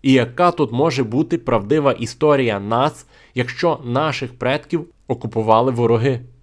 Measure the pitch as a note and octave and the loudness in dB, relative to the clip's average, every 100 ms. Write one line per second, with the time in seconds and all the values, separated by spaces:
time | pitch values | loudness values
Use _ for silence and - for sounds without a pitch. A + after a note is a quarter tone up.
0 | C3+ C3 A#2+ - F3 E3 C3 A#2+ D#3+ C3 | 4 2 2 0 0 2 -2 0 0 0
1 | A2+ B2 E3 E3+ - A2 G2+ D#3 C#3 A#2 | -2 -2 -2 -4 -2 -2 0 0 0 -2
2 | A2+ - D3+ C#3+ B2 G2+ G2+ A#2 D3 - | -6 -2 2 2 0 -2 -2 0 0 -2
3 | - _ _ B2+ A#2+ - F3 C#3 B2 B2 | -20 _ _ -6 -6 -2 -2 -2 -4 -2
4 | D#3 C3 C3 - B2 D3 - E3+ D3+ _ | -2 -4 -8 -4 -2 -2 -2 -6 -6 _
5 | - A#2 A2+ A#2 A2 A2 B2+ A#2+ A#2+ A2+ | -8 -6 -4 -2 4 4 4 2 2 2
6 | C3 B2 - - | 2 -2 -8 -20